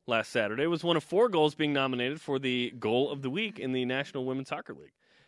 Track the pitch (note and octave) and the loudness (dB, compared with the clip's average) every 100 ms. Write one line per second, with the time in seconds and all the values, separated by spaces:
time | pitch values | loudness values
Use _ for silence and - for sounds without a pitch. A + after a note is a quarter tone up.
0 | - A2+ G#2+ B2 G#2 A2+ D#3 E3+ E3+ E3 | 0 0 2 0 0 0 0 0 2 0
1 | - F3+ A#3+ F3+ D3+ D3 D3+ C#3 C3+ B2 | 2 2 4 6 4 4 0 2 0 0
2 | B2 D#3 - C3+ C3+ B2 B2 B2 A2 A#2+ | -2 -4 -4 -2 0 0 -2 -2 0 2
3 | C3+ C#3+ C3+ D3+ A3 A3 C3 B2+ B2 C3 | 2 -2 -4 -2 -4 -4 -4 -2 -2 -2
4 | C#3 C#3 B2+ C3 C3 D3+ - C#2+ D2 _ | -4 -6 -4 -6 -6 -10 -10 -16 -18 _
5 | _ _ | _ _